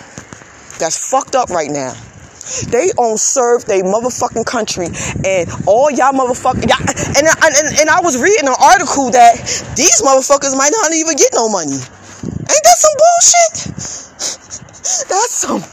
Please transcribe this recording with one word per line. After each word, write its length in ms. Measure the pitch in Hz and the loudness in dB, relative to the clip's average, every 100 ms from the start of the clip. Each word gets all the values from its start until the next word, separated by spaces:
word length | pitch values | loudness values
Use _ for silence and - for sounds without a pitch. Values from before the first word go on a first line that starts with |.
| - - - - - - - - | -20 -20 -20 -20 -20 -20 -20 -8
that's 300 | 165 - - | -6 -6 -4
fucked 260 | 262 - 269 | -4 -2 -2
up 140 | 240 | -2
right 200 | 175 151 | -2 -4
now. 240 | 147 131 113 - - - - - - - | -4 -8 -10 -16 -20 -20 -20 -14 -10 -4
They 240 | 233 349 - | -2 0 0
on 200 | 240 214 | 0 0
serve 480 | - - 240 240 247 | -2 0 2 0 0
they 160 | 202 | -2
motherfucking 640 | 185 202 233 - 247 - 226 | 0 0 -2 -4 -6 -4 -6
country, 420 | 254 214 - 170 - - - | -4 -6 -6 -8 -8 -8 -6
and 260 | 185 190 170 - - | -2 -2 -4 -4 0
all 220 | 208 285 | 2 2
y'all 200 | 269 262 | 2 2
motherfucking, 560 | 269 254 247 - 254 - | 2 0 -2 -2 -2 0
y'all, 140 | 240 - 277 - 262 | 0 -2 -6 -4 0
and, 120 | 302 | 2
and, 280 | 311 320 277 | 4 2 2
and, 240 | 302 - | 0 2
and 100 | 311 | 2
I 120 | 320 | 2
was 200 | 349 254 | 2 0
reading 260 | 269 415 277 | 2 2 2
an 80 | 254 | 4
article 520 | 262 392 339 - 269 | 6 6 2 -2 0
that 260 | 208 233 233 - - - - | 6 6 6 0 -8 -8 -2
these 240 | 294 - | 0 2
motherfuckers 560 | 277 269 262 285 277 269 | 4 2 4 0 0 0
might 140 | 277 440 | 0 0
not 120 | 311 | 0
even 220 | 330 320 302 | -2 -2 0
get 140 | 466 | 0
no 140 | - 226 | 2 0
money. 320 | 202 156 139 | -2 -4 -6
Ain't 840 | 127 - - - - - - 571 | -10 -18 -20 -14 -10 -10 -2 0
that 140 | 622 698 | 4 4
some 180 | 622 587 | 4 4
bullshit? 1040 | 640 698 698 698 659 - - - - - - - - - - - - - | 4 4 4 4 2 0 -12 -12 -12 -14 -16 -12 -12 -12 -16 -20 -20 -14
<laughs> 260 | - - 554 | -6 -6 -4
That's 240 | 370 480 | -2 -2
some 300 | - - 233 160 | -2 -4 -4 -6